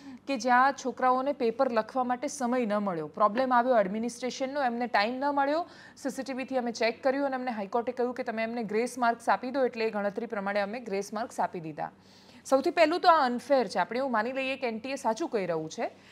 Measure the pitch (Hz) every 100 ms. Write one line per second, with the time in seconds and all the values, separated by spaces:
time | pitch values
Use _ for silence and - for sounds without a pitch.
0 | 277 254 - 269 247 247 269 277 254 -
1 | 254 254 269 277 233 226 269 233 220 262
2 | 247 247 294 - 240 254 220 208 202 170
3 | 151 - 214 220 262 247 247 240 190 220
4 | 233 - 247 - 262 285 254 233 247 208
5 | 214 254 285 285 277 311 349 - - -
6 | 277 262 269 254 254 262 240 226 226 233
7 | 277 277 277 262 254 220 196 240 233 247
8 | 247 247 247 220 226 240 202 214 240 262
9 | 233 233 - 196 254 269 247 233 220 208
10 | 202 202 233 208 196 208 196 220 220 196
11 | 196 214 - - 180 185 160 151 160 -
12 | - - - - - 269 339 349 311 349
13 | 370 320 254 240 - 277 196 196 175 233
14 | 277 226 233 269 262 269 247 220 262 269
15 | 233 220 330 220 180 165 156 - 311 -
16 | -